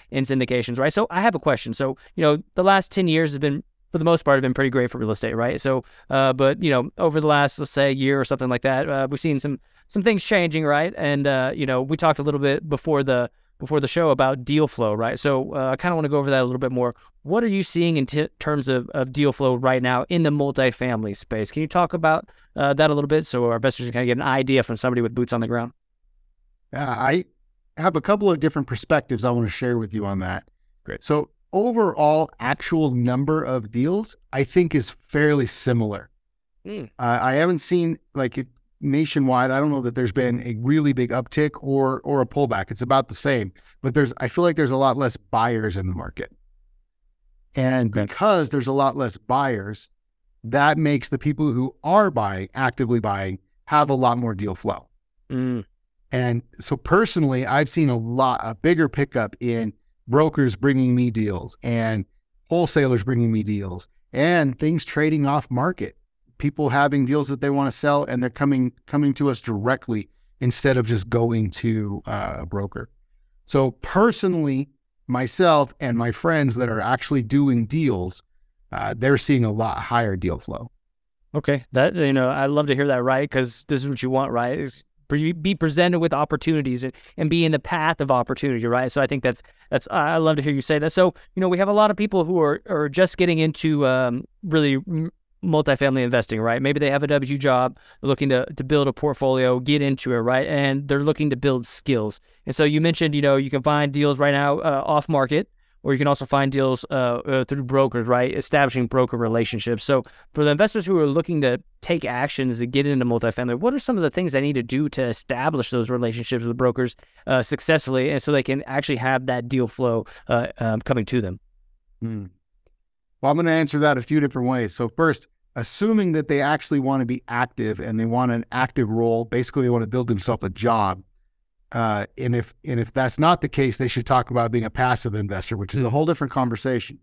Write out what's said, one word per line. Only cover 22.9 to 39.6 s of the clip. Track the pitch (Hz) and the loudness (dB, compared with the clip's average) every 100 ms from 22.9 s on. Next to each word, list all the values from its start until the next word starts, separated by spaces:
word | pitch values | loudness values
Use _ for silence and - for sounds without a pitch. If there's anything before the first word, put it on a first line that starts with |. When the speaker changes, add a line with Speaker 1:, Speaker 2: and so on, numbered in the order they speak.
Speaker 1:
a | |
little | 147 143 | 2 2
bit | 156 | 0
so | 151 123 | 0 0
our | 120 | 0
investors | 117 131 - 120 | 2 0 -2 -4
can | |
kinda | 117 123 | -2 0
get | 120 | 0
an | |
idea | 143 135 131 131 | 0 0 2 2
from | 113 | 2
somebody | 113 127 120 | 0 0 0
with | 113 | 0
boots | 120 120 | 0 -2
on | 120 | -2
the | 113 | -2
ground? | 120 120 - _ _ _ _ _ _ _ _ - | -4 -6 -12 _ _ _ _ _ _ _ _ -12
Speaker 2:
Yeah, | 131 135 | -8 -6
I | 120 131 175 - _ _ _ _ - | -2 0 0 -4 _ _ _ _ -2
have | 180 | -2
a | 156 | 0
couple | 190 202 202 | 0 2 2
of | 156 | 2
different | 151 147 135 | 0 -2 -4
perspectives | 120 - 151 - 117 | -6 0 0 0 -2
I | 123 | 0
wanna | 120 110 | 0 0
share | - 127 120 | -2 -2 -2
with | 104 | -2
you | 104 | -4
on | 101 95 | -4 -4
that. | 92 - - _ _ _ | -4 -6 -10 _ _ _
Speaker 1:
Great. | - - | -14 -10
Speaker 2:
So | - 151 - _ _ | -2 -2 -2 _ _
overall, | 185 240 233 196 156 151 156 156 - | -2 0 2 2 2 2 2 0 -4
actual | 233 - - 165 151 | -4 -4 -2 0 2
number | 123 123 127 139 156 | 2 2 0 0 0
of | 131 127 104 | 0 -4 -4
deals, | 117 143 196 220 - - | -2 0 0 -4 -12 -8
I | 135 | -4
think, | 135 180 170 | 0 2 4
is | 147 - - _ | 2 -2 -10 _
fairly | 151 151 147 120 | 0 2 2 0
similar. | - 127 120 107 101 - _ _ _ _ _ 190 | -2 0 0 0 -4 -12 _ _ _ _ _ -14
Speaker 1:
Mm. | 208 117 - | -12 -12 -4
Speaker 2:
Uh, | 120 120 | 0 0
I | 131 | 2
haven't | 139 170 170 | 2 2 0
seen, | - 180 165 - _ | 0 0 0 -4 _
like, | 143 127 - | -4 -4 -4
it, | 127 _ _ - | -10 _ _ -8
nationwide, | 143 139 156 151 131 127 131 | -2 0 0 2 2 2 2
I | 135 | 2